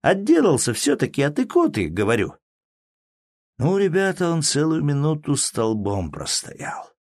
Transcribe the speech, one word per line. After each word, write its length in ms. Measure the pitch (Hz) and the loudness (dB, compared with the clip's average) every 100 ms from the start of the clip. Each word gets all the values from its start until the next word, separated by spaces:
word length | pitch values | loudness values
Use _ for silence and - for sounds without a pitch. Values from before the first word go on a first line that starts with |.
«Отделался 720 | 139 190 220 330 233 127 - | 2 0 4 4 4 2 0
все-таки 480 | 113 - - 127 - | -2 0 0 0 0
от 180 | 139 147 | 0 0
икоты», — 480 | - 349 330 110 82 | 0 2 2 0 -2
говорю. 460 | 87 104 117 85 - _ _ _ _ _ _ _ _ _ _ _ - | 0 0 2 0 -6 _ _ _ _ _ _ _ _ _ _ _ -2
Ну, 200 | 135 196 | 0 2
ребята, 540 | 196 175 190 185 175 | 2 2 0 0 0
он 100 | 165 | 0
целую 420 | 147 143 160 160 | 0 0 0 0
минуту 520 | 147 143 151 156 151 139 | 0 0 0 -2 -2 -2
столбом 760 | - 120 113 107 101 101 87 | -2 -2 0 0 -2 -4 -4
простоял. 800 | 76 71 - - - - - - _ | -8 -6 -6 -8 -12 -12 -12 -16 _